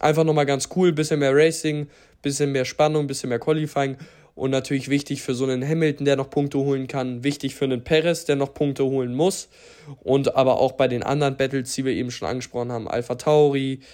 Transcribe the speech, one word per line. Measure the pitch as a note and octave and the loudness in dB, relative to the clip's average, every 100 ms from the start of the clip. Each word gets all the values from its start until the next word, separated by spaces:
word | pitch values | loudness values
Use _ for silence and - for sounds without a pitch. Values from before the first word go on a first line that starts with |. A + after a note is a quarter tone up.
einfach | D3+ D#3 | 2 2
nochmal | D#3+ D3+ | 2 2
ganz | C#3+ C#3 - | 2 0 -2
cool, | F3+ F3+ | 2 2
bisschen | D3+ D3+ D3+ | 2 0 0
mehr | C3+ | 4
Racing, | C#3 D#3+ D#3+ D#3 D3 D3 - _ _ | 6 4 2 -2 -4 -6 -14 _ _
bisschen | C#3+ C#3 C#3+ | -6 -2 0
mehr | C3+ | 0
Spannung, | B2+ - D3+ D#3 C#3+ | -2 2 2 2 -2
bisschen | C#3 C3 | -4 -4
mehr | A#2 | -2
Qualifying | - D#3 D3+ C#3+ C#3 C3 - - - | 0 0 0 -2 -2 -4 -14 -20 -20
und | - C3 | -6 -2
natürlich | C3+ C3 C#3 C3 | -2 0 -4 0
wichtig | C#3+ C#3 C#3 | -2 0 -6
für | - | -4
so | B2 | -2
einen | C3+ B2+ C#3 | -2 -2 -2
Hamilton, | E3 D#3 C#3+ | 0 0 0
der | C#3 C3+ | 0 0
noch | C3+ | 0
Punkte | D3 C#3+ C#3 | -2 0 0
holen | C#3 C3+ B2+ | 0 -2 -2
kann, | C#3 B2+ A#2+ | -4 -4 -2
wichtig | C#3 C#3+ C3+ | -4 -2 -6
für | - | -4
einen | C3+ B2 | -2 -2
Perez, | - D#3+ E3+ E3 | 0 2 2 0
der | - C#3 | -2 -2
noch | C3+ | -2
Punkte | - D3 C3 | -2 -2 0
holen | C3+ C3+ B2 | 0 0 -2
muss | B2+ F3+ G3 - - - - D3+ C#3 | 0 0 0 -10 -20 -20 -20 -20 -10
und | - C#3 C3+ C3 | 0 2 4 2
aber | C3 A#2+ | 4 4
auch | C3 | 2
bei | - C3 | 2 0
den | A#2+ | 0
anderen | - D3 C#3 C3+ | -2 0 0 0
Battles, | C3+ C3+ A#2+ | -2 -2 -4
die | - | -4
wir | C3 | -2
eben | F#2+ B2 | -2 -4
schon | B2 E2+ | -6 -6
angesprochen | B2+ - A#2+ A#2+ | -6 -6 -6 -6
haben, | A#2 G#2 | -6 -4
Alpha | A#2+ A#2+ | -4 -4
Tauri, | A#2+ D3+ D3+ D3 C#3 C3+ C3 - | -4 2 6 6 2 -2 -6 -12